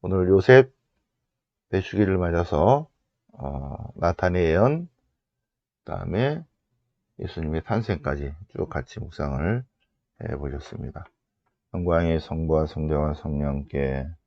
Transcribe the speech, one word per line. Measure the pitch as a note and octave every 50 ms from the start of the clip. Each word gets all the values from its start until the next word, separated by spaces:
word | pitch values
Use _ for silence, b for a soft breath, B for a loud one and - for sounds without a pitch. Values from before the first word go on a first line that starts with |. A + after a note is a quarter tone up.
| -
오늘 | F#2 F#2 F#2+ F2+ F2+
요셉 | G2 G2 - - B2+ C3 C3 C3 _ _ _ _ _ _ _ _ _ _ _ _ _ _ _ _ _ _ _ _
배추기를 | - F#2+ F#2 - - G2 G#2 F#2+ F#2+ F2+
맞아서, | F2+ E2+ E2+ E2+ F2 - - D2 D#2 G#2 C3 C#3+ D#3 _ _ _ _ _ _ _ _ _ _
어, | - B1+ C#2 C#2+ C#2 C#2 C#2 C2+ - - - -
나탄의 | - D#2+ E2+ E2+ - - F#2 F2 F2+ F2
예언, | D#2+ D#2+ F2+ G#2+ C3 D3 E3 F3 E3+ _ _ _ _ _ _ _ _ _ _ _ _ _ _ _ _ _ _ _
그다음에 | - - F#2+ F2+ - - G2+ B2 C#3 D3+ D#3+ D#3+ _ _ _ _ _ _ _ _ _ _ _ _ _ _ -
예수님의 | - E2+ - - E2 D#2 D#2 D#2+ -
탄생까지 | - G#2+ A2 A#2 - G2+ D#2 - C2+ C#2 C#2+ C#2+ C#2 D2 D2+ - _ _
쭉 | - - -
같이 | - - C2+ _ - -
묵상을 | - - - - D2 C#2+ C#2 C2+ D2 F2 A2 B2 C3 _ _ _ _ _ _ _ _ _ _ _ - -
해보셨습니다. | - C#2+ C#2+ C#2 C#2 C#2+ - - - - - - - - - - _ _ _ _ _ _ _ _ _ _ _ _ -
영광의 | F#2 F2 F2+ E2+ E2 F2 E2+ E2 D#2+
성부와 | - - D#2+ D#2+ D#2+ D#2+ D#2+ D#2 D#2
성자와 | D#2 - - D#2 D2+ D2+ D2 D2+ D2+ D2
성령께 | - - D#2 D2+ C#2+ D2 C#2+ C#2 C#2+ C#2 - - C#2 C#2 C2+ C2+ C2+ C#2 D#2 E2 - _